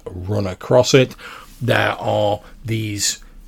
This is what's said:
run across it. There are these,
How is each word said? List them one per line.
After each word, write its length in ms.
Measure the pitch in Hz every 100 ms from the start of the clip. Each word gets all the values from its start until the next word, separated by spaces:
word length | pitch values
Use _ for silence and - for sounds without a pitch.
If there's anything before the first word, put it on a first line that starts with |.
| -
run 400 | 90 90 104 98
across 480 | 90 - 127 123
it. 220 | 139 127 - - - - -
There 340 | 120 113 104 104
are 440 | 117 107 104 104 - - -
these, 580 | 113 107 104 - - - -